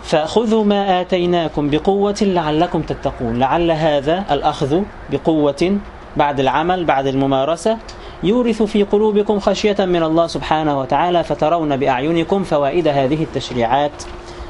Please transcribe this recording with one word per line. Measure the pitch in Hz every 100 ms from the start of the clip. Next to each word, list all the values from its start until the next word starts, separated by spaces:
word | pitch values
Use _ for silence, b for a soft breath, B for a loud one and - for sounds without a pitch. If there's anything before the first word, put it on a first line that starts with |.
فخذوا | - 165 156 214 233 220
ما | 208 202 196 185
آتيناكم | 180 185 175 175 156 - 147
بقوة | 147 175 196 202 202
لعلكم | 208 180 156 151 175 170
تتقون. | 147 135 139 - 120 117
لعل | 131 156 170
هذا | 160 156 147 135 170 196
الأخذ | 143 139 147 143 156 208 - -
بقوة | 139 - 160 147 139 170 202 202 - - -
بعد | 147 139
العمل، | 131 131 165 185 165
بعد | 139 135
الممارسة، | 131 139 135 139 165 220 220 - B B B
يورث | 165 240 240 220
في | 214 208
قلوبكم | 202 208 214 208 208 208
خشية | 202 190 214 202
من | 190 175
الله | 160 160 170
سبحانه | 160 143 156 156 143
وتعالى، | 131 143 175 175
فترون | 156 147 156 170 156 135
بأعينكم | 135 127 143 170 160 196
فوائد | 185 151 143 175 160
هذه | 139 131 151
التشريعات | 160 - - 123 117 131 143 - - - B B B